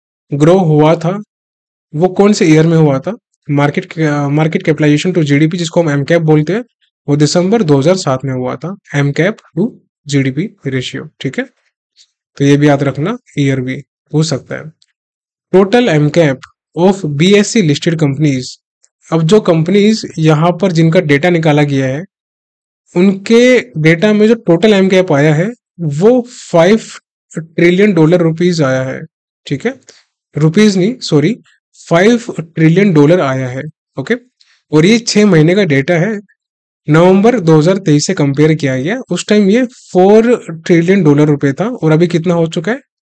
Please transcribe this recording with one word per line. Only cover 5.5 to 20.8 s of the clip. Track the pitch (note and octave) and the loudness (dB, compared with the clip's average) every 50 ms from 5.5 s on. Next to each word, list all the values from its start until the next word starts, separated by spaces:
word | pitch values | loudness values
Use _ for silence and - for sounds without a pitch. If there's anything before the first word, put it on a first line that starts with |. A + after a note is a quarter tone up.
| F3+ F3+ | -2 -4
जिसको | F3 D#3+ - F3 E3+ | -6 -4 -2 -2 0
हम | D#3 | 0
एमकैप | C#3+ C#3+ C#3 - E3+ E3+ E3+ | -2 -2 -2 0 0 0 2
बोलते | D#3 D#3 D#3 D3+ D#3 F3 | 2 2 2 0 0 -4
हैं, | A3+ B3 _ _ _ _ _ _ _ _ - | -6 -8 _ _ _ _ _ _ _ _ -4
वो | D3 | -2
दिसंबर | D3 D3 C#3+ - F3 F3 F#3 G#3+ A#3 A3 | 0 0 0 0 0 0 0 0 0 0
दो | D#3 D3 C#3 | 2 0 2
हज़ार | C3 E3 F#3+ | 2 2 0
सात | F#3+ - D3+ C3 C3 - | 0 -2 -4 -4 -4 -4
में | C3+ C3 | -6 -6
हुआ | B2+ B2+ B2+ B2+ | -6 -6 -8 -8
था, | B2+ - E3 G3 - _ - - | -10 -10 -12 -14 -14 _ -8 -4
एमकैप | C#3+ C#3 C#3+ C#3+ - D#3 F#3+ A3 - _ _ - D#3 | -4 -2 -2 -2 -2 -2 -2 -4 -6 _ _ -6 -4
to | G3 B3+ - - _ _ _ _ _ | -4 -4 -6 -10 _ _ _ _ _
जीडीपी | C#3+ C#3 C#3 C3 C#3 B2+ C#3+ F3+ A3+ - _ - | -4 -2 -2 -2 -2 -4 -6 -8 -8 -10 _ -10
रेशियो, | C#3 C3 C3 B2+ - - C3+ C3 D#3 _ - | -8 -6 -6 -8 -8 -10 -14 -14 -16 _ -12
ठीक | - C3+ C3 - | -10 -8 -8 -8
है। | C4 C#4 _ _ _ _ _ _ _ _ _ _ _ _ _ _ _ _ _ | -10 -10 _ _ _ _ _ _ _ _ _ _ _ _ _ _ _ _ _
तो | - C#3+ | -2 0
ये | C#3+ C#3+ | 2 2
भी | C#3+ D3 D3+ | 2 2 2
याद | C#3+ C3+ C#3+ | 2 0 -2
रखना, | C#3+ C3 C#3 C#3+ F3+ B3 A#3+ _ _ - - | -4 -6 -6 -6 -6 -8 -8 _ _ -6 -4
ईयर | C#3+ C3+ C3+ B2+ | -2 -2 -2 -4
भी | B2 B2+ C3 C3+ C#3+ _ _ _ _ _ - | -6 -8 -10 -12 -14 _ _ _ _ _ -4
पूछ | D3+ D#3+ | -2 -2
सकता | D#3+ D3+ B2 - - - | -2 -4 -8 -8 -10 -14
है। | C3 C#3 D#3 - _ _ _ _ _ _ _ _ _ _ _ _ _ _ _ - | -14 -14 -16 -20 _ _ _ _ _ _ _ _ _ _ _ _ _ _ _ 2
Total | F#3 G3 F#3+ G3 B3 B3 A3+ | 2 2 2 2 0 2 2
M | D#3+ D3+ D3 D3 | 0 0 0 0
cap | D3 E3+ E3 C#3+ C3+ B2+ - - _ _ _ _ - D#3 | 0 0 0 0 0 -4 -10 -20 _ _ _ _ -4 0
of | E3+ G3 F#3+ F#3+ - | 0 0 0 0 -4
B | D3+ C#3+ C#3 E3 F#3 G3+ | -6 -2 0 2 2 4
S | G3+ G#3 - - | 2 2 0 0
C | A#3 G3 | 0 0
listed | D3+ D3 - - F3 E3 | 0 0 -2 -2 -4 -2
companies, | D#3+ D#3+ C#3 C#3 C3 D3+ D3 C3+ B2+ B2+ - - - _ _ _ _ _ _ _ _ _ - - | -2 -2 -2 -2 0 -2 -2 -2 -4 -6 -10 -16 -20 _ _ _ _ _ _ _ _ _ -6 -4
अब | E3 E3 | -2 0
जो | D#3+ G#3+ G#3+ | 2 2 2
कंपनीज | G#3+ - E3+ E3 D#3+ E3+ F#3+ G#3 G3+ G#3+ A3 G#3+ - - - - | 2 2 0 0 0 0 2 2 2 2 0 -2 -4 -10 -6 -2
यहाँ | D#3+ D#3 D#3 D3 D#3+ F3 F3 | 0 2 2 2 2 0 0
पर | F3 G3+ F#3+ E3+ | 0 -2 -2 0
जिनका | D#3+ | 0